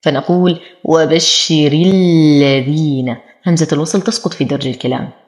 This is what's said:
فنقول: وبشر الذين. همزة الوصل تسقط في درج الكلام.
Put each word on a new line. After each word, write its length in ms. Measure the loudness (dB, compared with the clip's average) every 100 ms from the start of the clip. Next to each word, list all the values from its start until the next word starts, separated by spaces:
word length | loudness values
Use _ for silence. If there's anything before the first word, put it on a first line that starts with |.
فنقول: 580 | -2 -4 -2 0 2 0 -8 -14
وبشر 880 | -2 0 2 0 0 -2 0 0 2
الذين. 1400 | 2 2 2 2 4 4 4 2 0 -2 -2 -2 -2 -4 -6 -14 _ -2
همزة 200 | 0 0
الوصل 280 | -2 -2 -4
تسقط 320 | -4 -4 -6
في 100 | -6
درج 240 | -4 -4 -6
الكلام. 420 | -6 -6 -6 -8 -14